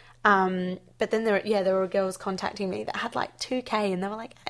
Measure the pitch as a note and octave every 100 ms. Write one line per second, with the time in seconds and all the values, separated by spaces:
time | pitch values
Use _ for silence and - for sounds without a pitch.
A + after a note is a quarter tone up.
0 | - - G#3+ G3 F#3 F#3 F3+ F#3 - _
1 | G#3 A3 A3+ G3 G#3 G#3+ F#3+ F#3+ F#3 G3
2 | F#3+ F#3 - F#3+ F#3+ - F#3+ G#3 A3 -
3 | A#3 - - - - B3+ B3 G#3+ G3+ F#3
4 | F#3+ G#3+ A3+ -